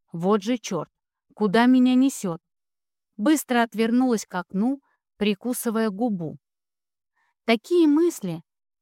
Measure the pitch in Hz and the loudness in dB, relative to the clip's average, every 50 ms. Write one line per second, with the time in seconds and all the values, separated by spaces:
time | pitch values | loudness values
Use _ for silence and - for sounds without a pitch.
0 | _ _ - 165 170 196 214 208 185 226 254 233 - - 202 151 151 _ _ _ | _ _ -10 -4 0 0 0 0 0 -2 -4 -4 -4 -6 -6 -6 -8 _ _ _
1 | _ _ _ _ _ _ _ - 214 208 175 226 240 247 254 254 247 254 254 254 | _ _ _ _ _ _ _ -2 -2 2 2 4 4 6 4 4 4 4 4 2
2 | 269 277 - - - 180 165 - _ _ _ _ _ _ _ _ _ _ _ _ | 2 0 0 -4 -8 -8 -8 -8 _ _ _ _ _ _ _ _ _ _ _ _
3 | _ _ _ - 208 294 320 269 - - 247 240 233 233 - 208 226 226 233 247 | _ _ _ -4 0 0 0 0 0 -2 0 0 0 -2 -2 -2 -2 0 2 2
4 | 262 254 233 202 - _ - 180 175 _ - 190 220 254 277 277 _ _ _ _ | 2 2 0 -2 -4 _ -10 -10 -10 _ -4 -2 -2 -2 -2 -6 _ _ _ _
5 | _ _ _ - 208 214 202 - - 240 254 - - 240 208 226 226 220 185 190 | _ _ _ -4 -2 -2 -2 -2 -4 -6 -6 -4 -6 -4 -2 -2 -2 -2 -2 -4
6 | 247 240 202 175 165 147 - - _ _ _ _ _ _ _ _ _ _ _ _ | -4 -4 -4 -4 -6 -8 -10 -12 _ _ _ _ _ _ _ _ _ _ _ _
7 | _ _ _ _ _ _ _ _ - - 233 214 _ - 349 349 320 294 285 311 | _ _ _ _ _ _ _ _ -2 -2 -2 -2 _ 0 2 4 4 6 4 4
8 | 349 339 - - 208 180 160 165 - _ _ _ _ _ _ _ | 2 0 0 -4 -8 -8 -8 -8 -12 _ _ _ _ _ _ _